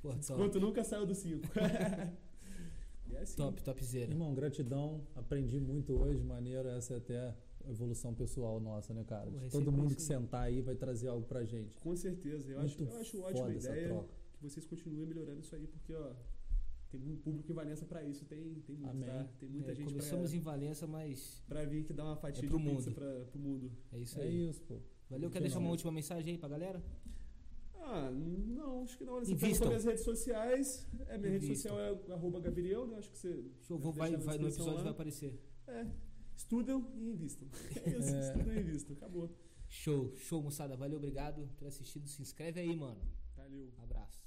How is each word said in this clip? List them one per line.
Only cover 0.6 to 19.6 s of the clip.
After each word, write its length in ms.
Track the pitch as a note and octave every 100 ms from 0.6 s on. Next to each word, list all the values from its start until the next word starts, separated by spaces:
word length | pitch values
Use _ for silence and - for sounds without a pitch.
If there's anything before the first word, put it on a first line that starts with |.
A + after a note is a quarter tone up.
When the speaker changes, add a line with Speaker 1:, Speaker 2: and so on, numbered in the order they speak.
Speaker 2:
nunca 240 | G#3 A3+
saiu 220 | - G#3 G3
do 80 |
cinco. 320 | F#3+ E3 D3+ -
<laughs> 640 | G#3 F3+ - F3+ - E3+ - - - F#3+ F#3 E3+ - - - -
E 60 | -
é 40 |
assim. 140 | G3 -
Speaker 1:
Top, 260 | C#3 -
topzera. 480 | - B2+ B2+ B2+ D#3
Speaker 3:
Irmão, 240 | D#3 D#3+
gratidão. 720 | C3+ C#3+ - A#2+ C3+ D3 D#3 C#3+ -
Aprendi 420 | A#2 C#3+ B2 C#3
muito 360 | C3+ C#3+ C#3
hoje, 280 | B2+ C#3 C3+
maneiro. 460 | B2 B2 B2 B2+ C3
Essa 260 | B2 A#2
é 20 | B2
até 200 | A#2 A#2+ B2 A2+ - -
a 60 | C3+
evolução 440 | A2+ A#2+ A#2 A#2+
pessoal 460 | A2+ B2 - A#2 A2
nossa, 320 | A2 G#2+ -
né, 100 | A2+
cara? 260 | A2 G#2+ G#2
Speaker 1:
Pô, 80 | A#2
Speaker 3:
De 60 |
Speaker 1:
recebo 200 | B2+ C#3+
Speaker 3:
todo 80 | C#3+
mundo 120 | C#3 D3
Speaker 1:
isso 40 | C3+ -
Speaker 3:
que 60 |
Speaker 1:
aí. 80 | C3+
Speaker 3:
sentar 220 | A#2 B2
aí 180 | B2 B2
vai 140 | A#2+
trazer 340 | B2+ C3 A#2 B2+
algo 180 | A#2+ A2
pra 160 | B2+
gente. 360 | A2+ A#2 G#2+ -
Speaker 2:
Com 160 | D#3+ F3
certeza. 540 | F#3+ E3+ C#3+ D3+ C3
Eu 80 | C3+
acho, 160 | D3 -
Speaker 3:
Muito 140 | D3
Speaker 2:
eu 60 | A#3
acho 200 | A3 G3+
ótima 160 | F3+ B2+ B2
Speaker 3:
foda 80 | -
essa 140 | B2+
Speaker 2:
ideia 180 | D3+ E3+
Speaker 3:
troca. 200 | F3 - - -
Speaker 2:
que 80 | -
vocês 240 | D3 D#3+ -
continuem 400 | E3 E3 D3+ D#3+
melhorando 340 | D#3+ D3+ C#3+
isso 140 | D3+ D#3
aí, 100 | D3+
porque, 280 | - -
ó, 180 | D#3+ C#3+ B2 A#2+ - - - - - -
tem 100 | C3
um 160 | C#3 D3
público 340 | D#3 D#3 D3
em 40 |
Valença 320 | D#3+ D3+ D3+ D#3+
pra 180 | E3+
isso, 200 | D3 C#3+ -
tem, 280 | D#3 D#3+ D#3+ -
tem 100 | D3
muito, 140 | C3
Speaker 3:
Amém. 180 | C3 B2
Speaker 2:
tá? 160 | C3 C3 -
Tem 100 | C3+
muita 220 | C#3+